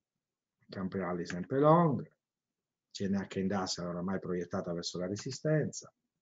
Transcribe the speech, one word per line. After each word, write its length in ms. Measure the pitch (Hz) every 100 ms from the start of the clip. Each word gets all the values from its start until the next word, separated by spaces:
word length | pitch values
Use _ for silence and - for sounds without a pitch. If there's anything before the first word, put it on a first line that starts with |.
| _ _ _ _ _ _ -
Camp 280 | 101 92
Rally 320 | 95 87 90 85
sempre 340 | 90 90 131
long. 500 | 151 165 170 110 - _ _ _ _ _ _ _ _
C 160 | - 98
N 100 | 98
H 220 | 92 98
Industrial 520 | 95 98 92 - 87
oramai 280 | 87 90 95
proiettata 540 | - 90 87 95 90
verso 260 | 85 85 85
la 80 | 90
resistenza. 880 | 101 143 - 156 156 117 - - _ _ _